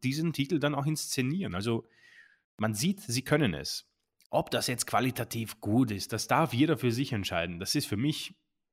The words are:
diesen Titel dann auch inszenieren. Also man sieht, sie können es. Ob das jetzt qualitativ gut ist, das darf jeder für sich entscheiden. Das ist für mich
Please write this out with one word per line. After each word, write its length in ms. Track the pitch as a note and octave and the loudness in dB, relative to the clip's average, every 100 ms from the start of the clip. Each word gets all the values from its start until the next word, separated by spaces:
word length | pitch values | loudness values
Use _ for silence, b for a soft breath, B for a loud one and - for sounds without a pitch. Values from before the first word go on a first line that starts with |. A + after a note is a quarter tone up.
diesen 300 | B2+ D3 E3 | -2 0 -2
Titel 260 | D#3 F3 E3 | 0 0 2
dann 160 | C#3+ C#3+ | 2 0
auch 100 | D3 | 0
inszenieren. 720 | D#3 - - B2+ F#3 A#2 F2 | 0 -2 -2 0 0 -2 -2
Also 320 | A2+ A2+ - b b b b b b - | 0 0 -2 b b b b b b -4
man 160 | A2 | -2
sieht, 260 | G#2+ E3+ G3 | 0 0 -2
sie 220 | - A#2+ | -2 -2
können 320 | - D3+ B2 | 2 4 4
es. 360 | D2 C#2 - - _ _ _ - | 0 -6 -8 -12 _ _ _ -2
Ob 220 | - - | 0 0
das 160 | A#2+ B2 | -2 -2
jetzt 200 | A#2+ - | -4 0
qualitativ 760 | A2 B2+ B2 A#2+ A#2 A2 - | 2 2 -2 -4 -4 -6 -6
gut 300 | G#2 A#2 A#2+ | 2 4 4
ist, 200 | G2 - | 0 -4
das 160 | A2+ - | -4 2
darf 260 | B2+ D#3+ | 2 2
jeder 240 | A#2+ D#3 C#3 | 4 2 4
für 140 | B2 | 2
sich 220 | A#2 - | 0 0
entscheiden. 460 | G#2+ F2+ F2 F2 F2 | -2 -2 -2 -2 -4
Das 160 | F#2+ D3+ | -2 -2
ist 100 | - | 0
für 120 | G#2 | 0
mich 380 | D3 - - - _ _ _ | 0 -2 -6 -14 _ _ _